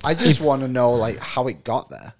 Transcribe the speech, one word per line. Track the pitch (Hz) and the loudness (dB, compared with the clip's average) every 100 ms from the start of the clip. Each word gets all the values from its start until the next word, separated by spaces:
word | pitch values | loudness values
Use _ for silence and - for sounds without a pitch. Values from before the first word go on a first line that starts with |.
I | 143 | -2
just | 165 240 147 | 2 4 4
wanna | 156 135 131 | 4 0 0
know, | 127 123 | 2 2
like, | 120 110 - | 2 0 -4
how | - - 127 | -6 -4 -4
it | - | -4
got | - 110 - | -4 -4 -6
there. | - - - | -16 -18 -20